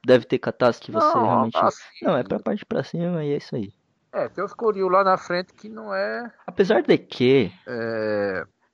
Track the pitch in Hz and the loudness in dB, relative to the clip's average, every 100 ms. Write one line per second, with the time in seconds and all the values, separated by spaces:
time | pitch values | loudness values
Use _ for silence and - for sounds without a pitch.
0 | 123 127 - 127 - - 123 - - - | 6 6 4 -2 -2 0 0 0 -4 0
1 | 302 320 104 87 226 - - - - - | 2 2 2 2 2 2 0 0 -20 -6
2 | 294 143 - 208 214 202 - 220 - 170 | -2 0 -2 -4 -4 -6 -4 -6 -4 -6
3 | 170 170 147 147 - 135 98 _ _ _ | -4 -4 -4 -4 -6 -8 -8 _ _ _
4 | _ - 139 - 196 - 226 196 185 190 | _ -6 -6 -6 -8 -4 -2 0 2 2
5 | 190 185 - 175 185 _ 214 220 214 190 | 4 2 0 -6 -8 _ -20 -16 -10 -6
6 | 208 226 240 _ - - 190 220 294 170 | -6 -8 -12 _ -14 -2 2 2 4 2
7 | - - 127 135 92 - - 120 113 113 | 0 0 4 4 2 -6 -12 -8 -6 -4
8 | 107 104 101 92 - _ _ | -4 -2 -2 -4 -10 _ _